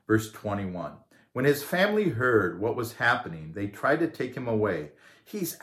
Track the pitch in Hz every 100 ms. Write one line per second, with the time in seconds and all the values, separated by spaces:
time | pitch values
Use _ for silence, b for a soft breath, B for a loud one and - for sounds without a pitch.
0 | - 110 110 - 104 101 95 87 73 -
1 | _ b b 127 139 139 - 180 208 214
2 | 190 117 127 110 90 87 113 120 110 -
3 | 120 123 - 82 156 104 101 - 131 160
4 | 160 - 127 135 123 107 104 82 76 -
5 | b b b 214 170 -